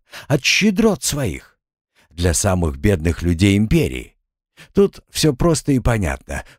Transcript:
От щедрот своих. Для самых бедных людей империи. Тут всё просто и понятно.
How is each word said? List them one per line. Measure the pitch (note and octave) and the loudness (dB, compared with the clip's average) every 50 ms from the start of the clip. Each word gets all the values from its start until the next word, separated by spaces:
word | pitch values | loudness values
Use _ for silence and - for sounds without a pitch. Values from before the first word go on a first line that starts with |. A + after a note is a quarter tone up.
| _ _ - - - - | _ _ -20 -14 -6 -4
От | C#3 D3+ - | -4 -2 0
щедрот | - - - F#3 A3 G3 F3+ A3 A3+ F#3 - - | 0 0 2 2 0 2 2 2 2 2 0 -4
своих. | - - C#3+ C3+ G2+ C#2+ C2 - _ _ _ _ _ _ _ _ _ _ _ _ _ | -6 -4 -4 -4 -6 -6 -8 -12 _ _ _ _ _ _ _ _ _ _ _ _ _
Для | - D#2 F2 F2+ | -6 -2 0 0
самых | E2 - - G#2 F#2 F2+ E2+ D#2+ C#2 C2+ | 0 0 0 0 0 0 0 -2 -2 0
бедных | D2 G#2 G2 D#2+ D#2 E2+ D#2+ - | 0 0 0 0 0 -2 -2 0
людей | D#2 F2 F2 D#2+ G2 G2+ G2 G2+ | -2 -2 0 2 4 4 4 2
империи. | A2 G#2+ E3 E3 C3 D#2 B1+ B1 A#1 - _ _ _ _ _ _ _ _ _ - - - | 2 2 2 0 0 -2 -4 -8 -12 -14 _ _ _ _ _ _ _ _ _ -20 -20 -4
Тут | _ - G3+ F#3+ - - - _ | _ 2 2 2 0 -6 -20 _
всё | - - - D#3 C3+ | -4 -2 0 0 0
просто | B2+ - E3+ D#3+ - - - | 2 2 0 0 0 0 0
и | C#3+ B2 | 0 0
понятно. | G2 B2+ A#2 A2 F#2+ D2+ C2+ - - - C#2 C2+ - - - | 0 0 0 0 -2 -2 -4 -6 -10 -12 -12 -12 -12 -14 -20